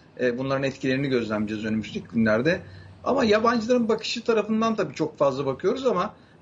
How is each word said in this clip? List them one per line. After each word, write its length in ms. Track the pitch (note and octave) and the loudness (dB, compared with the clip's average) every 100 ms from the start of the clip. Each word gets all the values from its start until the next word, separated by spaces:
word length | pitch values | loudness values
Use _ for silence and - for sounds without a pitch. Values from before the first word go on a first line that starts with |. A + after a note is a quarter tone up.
| - - | -14 -2
E, 180 | B2 A#2+ | -2 -2
bunların 240 | C3+ C3+ | -2 -2
etkilerini 460 | C#3 - C3+ C3 C#3 | -2 -2 -2 0 0
gözlemleyeceğiz 560 | B2+ G#2+ G#2+ G#2 G#2+ | 0 0 -2 -2 -4
önümüzdeki 420 | A2 A2 G#2 - - | -4 -4 -4 -10 -4
günlerde. 460 | A#2 A2 A2 D3 F3+ - - - - | 0 2 4 2 0 -6 -20 -20 -8
Ama 200 | - C4+ | -2 2
yabancıların 640 | A3+ G#3+ A#3 A#3+ A3 B3 A3 | 4 4 4 2 2 2 2
bakışı 360 | A3 - A#3+ | 0 -2 -4
tarafından 520 | A#3 A3 G#3 A3 A3+ G#3+ | 0 0 2 0 0 0
tabii 180 | D#3+ | -4
çok 240 | B2+ D3+ - | -2 -4 0
fazla 280 | C#3 C3 C3+ | 0 0 -4
bakıyoruz 400 | C3 F#3 C4 C4 | -2 0 0 0
ama... 280 | F3+ G#3 - - - | 0 -2 -6 -20 -20